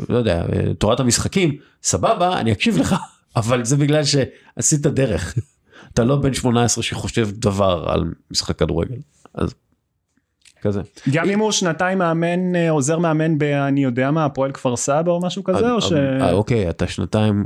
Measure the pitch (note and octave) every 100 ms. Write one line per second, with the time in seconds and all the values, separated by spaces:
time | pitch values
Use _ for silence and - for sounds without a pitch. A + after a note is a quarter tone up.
0 | - A#2+ G#2+ E2+ G2 F#2+ G2 G2 G#2 A#2
1 | B2 - G2+ G3 E3+ - - _ - -
2 | G3 A3 F3+ F#3 A2+ G#2 A#3 F#3 - F3
3 | - _ _ A#2+ G#2+ B2+ A2+ C#3+ C#3+ D3+
4 | C#3 C#3 B2 - - - - D3+ D3 A#2
5 | C3 E2+ F2 A#2 - _ _ - - -
6 | A#2+ C#3+ C#3 B2+ B2+ A#2 A2+ A2+ - G#2
7 | G2 B2 G#2+ G#2 A2 G2 F#2+ E2+ D#2+ E2+
8 | E2 - _ - - - D#2+ E2 - A#2+
9 | - _ - - - - _ _ _ _
10 | _ _ _ _ _ _ G#2 G2+ - -
11 | - D#3 F3 G3+ G#3+ G3+ F3+ D#3 F3+ D#3
12 | E3+ E3 E3+ F3 F#3 F3 E3 D#3 C3 E3
13 | E3+ D#3 D#3+ D3+ D3 C#3+ C#3 C#3 C3+ B2
14 | C3+ D#3+ D3 C#3 C3+ - C3 A#2+ - C#3+
15 | E3+ F3 F3+ G3 F#3 - A#3 A#3 G2 D#3
16 | C#3 C3+ G2 F#2 G#2+ A#2 F2 E2 F2+ -
17 | F#2 G#2+ G#2+ G2+